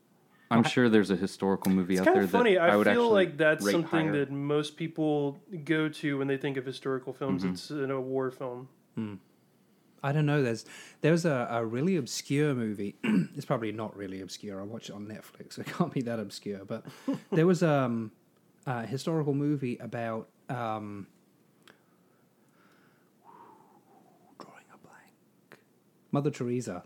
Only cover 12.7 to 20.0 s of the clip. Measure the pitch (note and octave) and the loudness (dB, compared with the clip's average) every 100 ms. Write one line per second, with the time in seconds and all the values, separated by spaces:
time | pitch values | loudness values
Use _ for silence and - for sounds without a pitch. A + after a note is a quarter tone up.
12.7 | G#2 G2+ - - G3+ D3+ C#3+ - C3 A2 | -4 -8 -4 0 2 0 -6 -4 -4 -2
13.7 | G#2+ G#2+ G2 G2 F#2+ F#2 - G#2 F#2+ G2+ | -6 -8 -8 -10 -10 -12 -12 -10 -10 -10
14.7 | A2+ - G2+ G#2+ G#2 - - - - A2 | -12 -12 -12 -12 -14 -16 -20 -18 -12 -10
15.7 | - E3 C#3 A#2 A2+ G2+ - G#2 G2 G2+ | -2 0 0 -2 -4 -6 -8 -8 -10 -8
16.7 | A2+ - - - C#4 - F3 E3+ E3+ E3 | -10 -10 -10 -6 -6 -2 2 4 4 4
17.7 | C#3+ B2 A#2 A2 - _ _ _ _ - | 2 2 -2 -6 -12 _ _ _ _ -6
18.7 | A#2+ A2+ C3+ - D#3+ D3 C#3 D3 D3 B2+ | -6 -6 -6 -2 -2 0 0 0 -2 -4
19.7 | A#2+ A#2+ A#2+ | -6 -8 -6